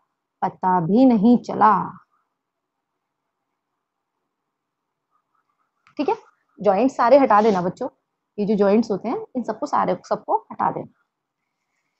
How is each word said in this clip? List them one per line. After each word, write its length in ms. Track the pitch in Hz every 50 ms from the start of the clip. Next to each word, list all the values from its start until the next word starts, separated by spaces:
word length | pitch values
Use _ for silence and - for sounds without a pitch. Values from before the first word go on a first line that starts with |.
| _ _ _ _ _ _ _ _ -
पता 380 | 185 170 - - 185 185 185 170
भी 240 | 160 190 240 269
नहीं 320 | 262 240 214 185 240 247 -
चला। 320 | - - - - 202 214 208 180 170 - - - _ _ _ _ _ _ _ _ _ _ _ _ _ _ _ _ _ _ _ _ _ _ _ _ _ _ _ _ _ _ _ _ _ _ _ _ _ _ _ _ _ _ _ _ _ _ _ _ _ _ _ _ _ _ _ _ _ _ _ _ _ _ _ _ _ _ _ _ _ _ _ _ _ _ _ _ _ - _ -
ठीक 100 | 294 330
है, 80 | 453 440 - _ _ _ _ _ _ -
जॉइंट 320 | 190 202 196 196 240 262
सारे 280 | - - 254 233 254 285
हटा 220 | 269 226 220 208 214
देना 200 | 226 202 185 175
बच्चों, 260 | 185 - - 247 294 - _ _ _ _ _ _ _ _ -
ये 80 | 208
जो 80 | 185 220
जॉइंट्स 340 | 190 208 196 202 220 214 208
होते 180 | 208 190 - 220
हैं 180 | 285 440 440 - _
इन 60 | 262 220
सबको, 240 | - 214 - 294
सारे 300 | 277 - - 196 180 185 185 - -
सबको 280 | 214 202 - - 330 427 - _ 226
हटा 180 | - - - 151
देना। 200 | - - - _ _ _ _ _ _ _ _ _ _ _ _ _ _ _ _ _ _ _ _ _ _